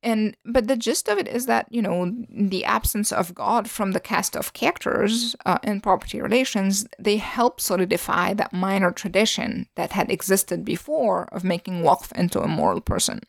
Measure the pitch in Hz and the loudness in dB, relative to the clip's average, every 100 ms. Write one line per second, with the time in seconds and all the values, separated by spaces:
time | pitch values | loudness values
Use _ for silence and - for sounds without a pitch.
0 | 233 220 214 - - 247 220 226 226 285 | 0 2 0 -2 0 0 2 0 0 -2
1 | - 415 - 240 247 226 - 233 196 175 | 0 -2 0 -4 0 0 0 -2 0 0
2 | 180 233 - - 202 185 - 226 - 208 | 0 -4 -10 0 0 0 0 0 0 -2
3 | 208 - 180 180 - 233 220 - 196 190 | -2 -2 -2 -2 0 0 0 -4 -2 -2
4 | - 175 - - - - - - - - | -2 -2 -2 -6 -8 -2 -2 -2 -2 0
5 | 202 226 240 - - 180 - 202 208 190 | 2 0 -2 -4 0 0 0 -2 2 2
6 | - - 202 233 269 208 196 196 208 - | 2 -6 0 2 2 2 2 2 -2 -4
7 | 208 208 - - 233 - - 180 185 - | 0 0 0 2 2 2 -2 2 2 2
8 | - - 185 202 - 180 185 196 185 170 | 2 0 2 0 -2 0 0 2 2 0
9 | 202 185 214 - - - - - 170 190 | 0 2 2 0 -4 -6 -8 -6 -4 0
10 | - 170 - 190 - 175 202 170 - 311 | 0 -2 2 0 2 -4 -4 -6 -2 0
11 | 240 180 - - 185 175 - 180 165 - | 2 0 -2 -4 -2 -2 -4 0 2 2
12 | - - 175 - 87 160 80 90 - 90 | 0 -2 0 0 0 0 0 0 -2 -2
13 | - 50 | -2 -4